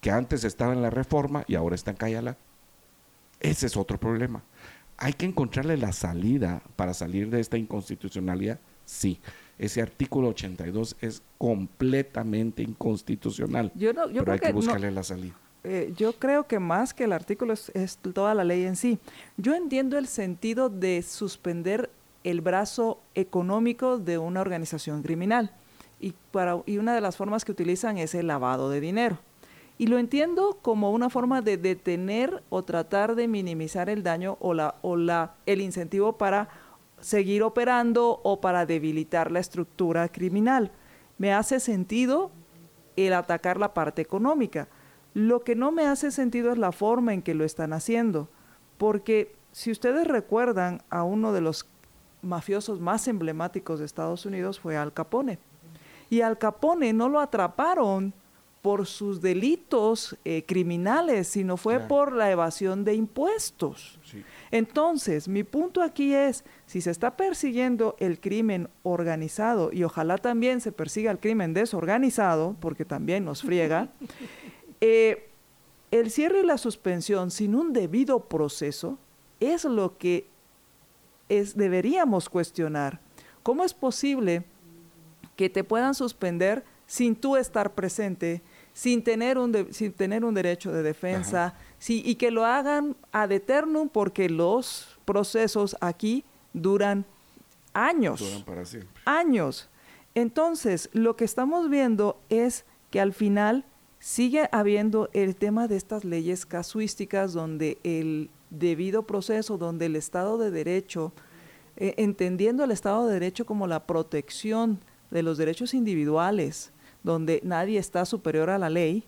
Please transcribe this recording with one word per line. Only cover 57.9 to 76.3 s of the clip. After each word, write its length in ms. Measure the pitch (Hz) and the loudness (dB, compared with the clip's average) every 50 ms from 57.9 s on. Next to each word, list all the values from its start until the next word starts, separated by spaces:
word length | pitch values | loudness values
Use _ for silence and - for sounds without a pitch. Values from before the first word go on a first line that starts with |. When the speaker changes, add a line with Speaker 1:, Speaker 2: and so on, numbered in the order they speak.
| 196 190 196 196 190 - _ _ _ _ _ _ _ _ | 2 0 -2 -4 -6 -10 _ _ _ _ _ _ _ _
Speaker 2:
por 220 | _ 196 202 202 196 | _ 0 2 2 0
sus 340 | - - - 208 202 196 180 | -4 -6 -8 -6 -6 -4 -2
delitos, 960 | 165 190 180 185 202 269 330 349 - _ - 240 214 220 226 220 - - - - _ | 0 0 2 2 2 2 2 0 0 _ 2 4 4 4 2 0 -4 -10 -12 -10 _
eh, 180 | - 165 160 156 | -4 -4 -4 -2
criminales, 840 | - 185 185 180 170 175 170 175 196 240 311 349 330 254 202 180 - | 0 0 0 2 2 0 0 2 2 2 2 4 4 2 2 0 0
sino 280 | - 202 190 185 180 | -2 -2 0 0 -2
fue 180 | 175 - 214 233 | -2 0 0 0
Speaker 1:
Claro. 120 | 247 220 214 | 0 0 2
Speaker 2:
por 240 | 285 285 285 285 | 4 4 4 4
la 200 | 254 233 214 202 | 2 2 2 4
evasión 520 | 190 175 165 165 160 - 196 190 185 196 202 | 4 4 2 0 0 -2 -2 -2 0 0 0
de 100 | 214 208 | 0 2
impuestos. 1040 | 214 220 214 - - 285 359 440 440 - - - - - 139 139 - - - - 160 - | 2 0 -2 -2 -2 0 0 0 0 -4 -6 -6 -4 -6 -6 -6 -8 -18 -20 -20 -20 -20
Speaker 1:
Sí. 200 | - - 104 98 - - - - - | -20 -18 -18 -18 -18 -20 -20 -10 -2
Speaker 2:
Entonces, 800 | - 226 226 220 - 302 302 339 339 285 - 214 165 151 147 185 | 0 0 0 2 2 2 2 4 2 0 0 0 -2 -2 -2 -2
mi 160 | 196 196 208 | -4 -4 -4
punto 380 | - - 285 330 359 - 370 | -2 -2 -2 -2 0 0 0
aquí 300 | 359 330 - - 277 277 277 | 0 0 0 0 0 2 4
es, 280 | 277 277 277 240 - - - - - _ | 4 4 2 0 -2 -10 -16 -20 -20 _
si 140 | - - 185 | -8 -8 -4
se 100 | 170 175 | -2 -2
está 260 | 170 170 - 349 - | -2 0 -2 -4 0
persiguiendo 760 | - 381 392 349 - - 277 233 240 254 254 247 220 226 220 - - | 0 -2 -2 0 -2 -2 -2 0 0 0 0 2 2 0 0 0 0
el 180 | 208 185 170 160 | -2 -2 -2 -2
crimen 500 | - 196 196 220 226 220 202 180 170 - _ _ | -4 -4 -2 0 0 0 0 -2 -4 -8 _ _
organizado, 880 | _ 185 175 170 170 170 160 160 160 156 - - 214 226 240 214 165 - | _ -2 -2 0 0 -2 -2 -2 -4 -6 -4 -2 0 0 2 2 0 0
y 120 | - 180 175 | 0 0 -2
ojalá 340 | 165 - - 156 160 180 202 | -2 0 -2 0 0 0 0
también 420 | - 247 240 233 233 254 254 247 | 0 0 0 2 2 2 0 0
se 120 | 240 220 | -4 -6
persiga 400 | 202 - 160 156 - 214 214 226 | -6 -6 -8 -6 -4 -2 -2 -2
el 80 | 196 175 | -2 0
crimen 340 | - 208 226 220 185 165 160 | 0 0 0 0 0 0 0
desorganizado, 1000 | 180 220 226 - 175 165 165 202 240 269 262 - - 208 185 165 156 156 175 208 160 | 0 0 0 0 -4 0 0 2 2 2 2 2 2 2 4 4 2 2 0 -2 -4
porque 260 | - 165 151 - 156 | -6 -6 -4 -4 -6
también 400 | - 151 135 147 147 175 202 196 | -6 -6 -6 -2 -2 -2 -2 -2
nos 180 | 160 143 - | -4 -6 -6
friega, 460 | - - 175 180 165 151 160 165 - - - - 277 - - - 254 - - | -4 0 0 2 2 2 2 0 -2 -4 -8 -16 -16 -16 -16 -16 -18 -18 -18
Speaker 1:
<laughs> 460 | - - - - - - - - _ | -18 -20 -20 -20 -20 -20 -20 -4 _
Speaker 2:
eh, 480 | - 220 226 226 226 220 214 - - - - - _ _ _ _ _ _ _ _ _ _ | 4 6 8 8 8 6 4 2 -6 -18 -20 -20 _ _ _ _ _ _ _ _ _ _
el 180 | - 233 233 226 | 2 4 4 4
cierre 300 | - - 302 339 | 2 2 2 4